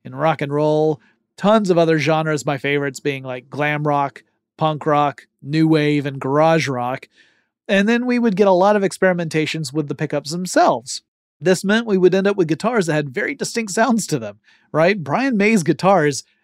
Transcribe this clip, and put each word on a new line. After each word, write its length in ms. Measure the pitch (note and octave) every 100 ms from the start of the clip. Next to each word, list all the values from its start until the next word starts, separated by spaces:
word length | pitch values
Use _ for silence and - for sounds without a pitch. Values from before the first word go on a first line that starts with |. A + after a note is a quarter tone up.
in 120 | C3+ C3
rock 260 | D#3 D3+
and 120 | C#3
roll, 480 | D3 D3+ D3+ D#3 D3+ _ _ _ -
tons 320 | G3 A3 F#3+
of 80 | E3+
other 220 | D#3+ D#3+
genres, 460 | C#3 D#3 D#3 D3+ C3
my 120 | C#3+
favorites 420 | C#3 C#3+ C#3+ C3
being, 240 | D3 C3+
like, 260 | C3 B2+ C3+
glam 340 | B2+ D3 D3
rock, 400 | D3+ C#3+ C#3 - _ _ _ -
punk 280 | D#3 D3+ D3+
rock, 420 | D3 D3 - _ _
new 240 | C#3 D#3 D#3+
wave, 380 | D#3 D3 D3 C#3
and 140 | C3+
garage 480 | C3 D3 D#3+ E3 C3
rock. 400 | B2 B2 C3+ - _ _ _ _ _ -
And 180 | G3 G3+
then 180 | A#3 B3
we 140 | B3
would 160 | A#3 F#3
get 120 | G3+
a 40 |
lot 240 | F3+ G3 G#3
of 60 |
experimentations 880 | G3 - F#3+ F3 E3 D#3+ D3+ D#3+ C3+
with 160 | D3+ D3
the 80 | C3+
pickups 360 | D3+ D3 C3
themselves. 720 | F3 F3+ D4 E4 B2+ C3 - _ _ _ -
This 240 | D#3+ F3+
meant 220 | F#3+ A3 A#3
we 120 | F#3+
would 180 | F3+ F#3+
end 120 | G3
up 80 | G3+
with 140 | D#3+
guitars 380 | D#3 G#3+ A#3+ E3
that 60 |
had 200 | D3+ C#3+
very 220 | B2 - C#3
distinct 360 | G3 A#3 A3
sounds 360 | A3 B3+ A3+ -
to 120 | C#3+
them, 200 | G#2+ G#2 _ _ -
right? 280 | D3+ F3 G#3+
Brian 360 | C#3 F3+ C4+ G#3+
May's 260 | G#3 A3+
guitars 600 | D#3+ D3 F3+ F#3+ D3 C#3+ - _